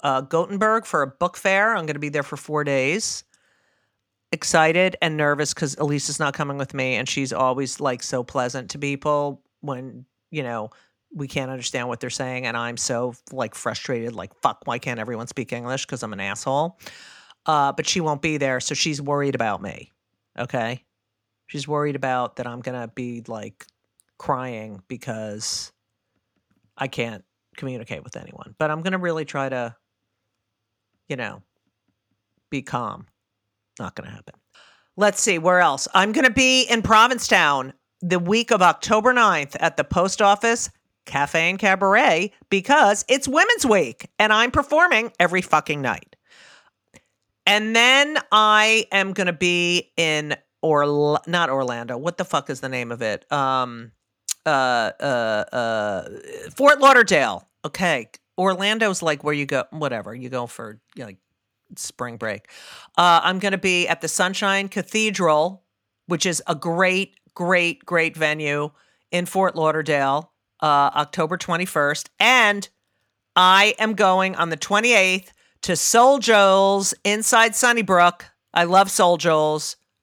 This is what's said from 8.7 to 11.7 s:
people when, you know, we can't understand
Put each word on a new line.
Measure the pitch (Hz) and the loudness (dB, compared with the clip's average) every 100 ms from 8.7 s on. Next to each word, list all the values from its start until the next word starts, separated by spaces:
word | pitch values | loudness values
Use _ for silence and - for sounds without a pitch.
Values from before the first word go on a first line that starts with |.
| 151 | -8
people | 143 139 151 147 143 139 _ _ | -6 -4 -2 -2 -2 -6 _ _
when, | 143 127 131 123 127 _ _ | -10 -10 -12 -18 -20 _ _
you | 156 | -10
know, | 127 117 107 - _ _ _ | -8 -8 -10 -16 _ _ _
we | 226 139 | -12 -8
can't | 147 131 | -8 -8
understand | 131 120 | -8 -8